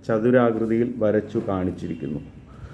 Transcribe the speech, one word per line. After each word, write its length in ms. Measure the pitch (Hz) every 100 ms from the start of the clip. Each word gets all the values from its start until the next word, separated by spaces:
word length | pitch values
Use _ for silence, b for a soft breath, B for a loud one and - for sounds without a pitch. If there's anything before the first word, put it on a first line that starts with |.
| -
ചതുരാകൃതിയിൽ 840 | 113 117 127 120 110 113 113 120 117
വരച്ചു 440 | 107 104 104 113 101
കാണിച്ചിരിക്കുന്നു. 720 | 95 95 92 87 82 71 73 - - - B B